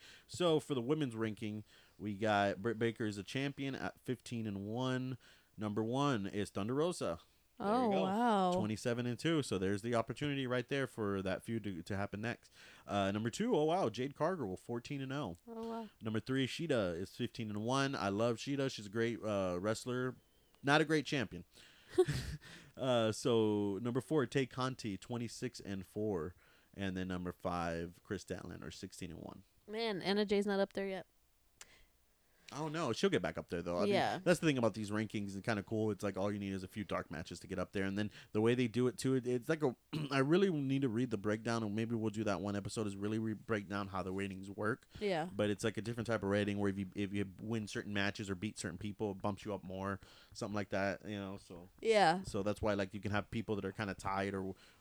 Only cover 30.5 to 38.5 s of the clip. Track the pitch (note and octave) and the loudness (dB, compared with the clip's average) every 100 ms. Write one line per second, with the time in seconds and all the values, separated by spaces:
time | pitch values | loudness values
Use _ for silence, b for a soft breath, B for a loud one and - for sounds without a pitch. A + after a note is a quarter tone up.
30.5 | G3 G3 G3+ G3 F#3 - _ _ _ _ | 2 0 -2 -6 -8 -12 _ _ _ _
31.5 | - b b b _ _ _ _ _ - | -20 b b b _ _ _ _ _ -12
32.5 | B2 D#3 D#3 C#3+ A2 G3 C3+ E2 E2 - | -6 -4 -2 -2 2 2 4 2 -2 -4
33.5 | F2 F2 F2 G3+ F#3+ A#2 B2+ F3+ F3 D#3+ | -4 0 2 4 4 4 2 4 4 4
34.5 | C3 A2+ G#2+ G2+ G#2+ G#2+ A2 G2 F#2+ G#2 | 4 2 0 -2 -2 -2 -2 -4 -4 -2
35.5 | G#2 - A2 G#2+ F#2+ G2+ F#2 G2+ G#2 G2 | -2 0 0 0 0 -2 0 0 0 -2
36.5 | G2 F#2 A2 F#2 F#2 - D2+ - F2 F2+ | -4 -6 -6 -4 -4 -4 -8 -8 -10 -6
37.5 | F#2 F2+ G2+ G2 G2 G#2+ B B G#2+ A2+ | -4 -2 0 0 0 -2 B B 4 4